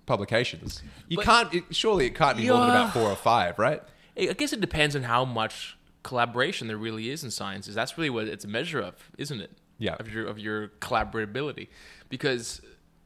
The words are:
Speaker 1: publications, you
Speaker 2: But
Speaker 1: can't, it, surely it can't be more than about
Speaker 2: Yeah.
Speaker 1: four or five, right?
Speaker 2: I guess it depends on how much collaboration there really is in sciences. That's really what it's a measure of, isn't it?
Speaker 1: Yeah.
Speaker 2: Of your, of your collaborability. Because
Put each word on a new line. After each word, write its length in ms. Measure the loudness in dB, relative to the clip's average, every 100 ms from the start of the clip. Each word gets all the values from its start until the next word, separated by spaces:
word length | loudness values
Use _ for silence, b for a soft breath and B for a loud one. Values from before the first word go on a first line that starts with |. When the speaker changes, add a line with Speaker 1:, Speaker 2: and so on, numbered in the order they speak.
| -2
Speaker 1:
publications, 800 | 0 2 0 0 -4 -10 -12 -14 B B
you 80 | 0
Speaker 2:
But 100 | 6
Speaker 1:
can't, 280 | 6 6
it, 100 | -2 -2 0
surely 300 | 2 4 2
it 80 |
can't 240 | 4 4 4
be 100 | 4
more 100 | 6
than 100 | 6
about 180 | 6 4
Speaker 2:
Yeah. 40 |
Speaker 1:
four 180 | 2 2
or 60 | 2
five, 420 | 4 4 4 2
right? 240 | 2 0 -6 b b -4
Speaker 2:
I 140 | -2
guess 180 | 0 -2
it 80 | -2
depends 340 | -2 2 2 2
on 80 |
how 200 | 2 2
much 540 | 2 0 -2 -4 -14 -16 _ _
collaboration 640 | -6 0 0 2 0 0 -6
there 100 | -6
really 320 | -6 -6 -6
is 140 | -8
in 80 | -8
sciences. 440 | -8 -8 -8 -8 -4
That's 220 | -4 -2
really 120 | -2
what 180 | -2 -4
it's 160 | -6
a 40 | -6
measure 320 | -4 -2 -4
of, 140 | -6 -10 -20 -12
isn't 220 | -8 -8
it? 120 | -10 -16 _ -6
Speaker 1:
Yeah. 160 | -4 -4
Speaker 2:
Of 140 | -8
your, 140 | -6 -6
of 100 | -6
your 300 | -6 -6 -6 -10
collaborability. 880 | -2 0 0 -4 -4 -4 -6 -8 -14 B B B B
Because 520 | -4 -2 -2 -4 -12 -16 -20 _ _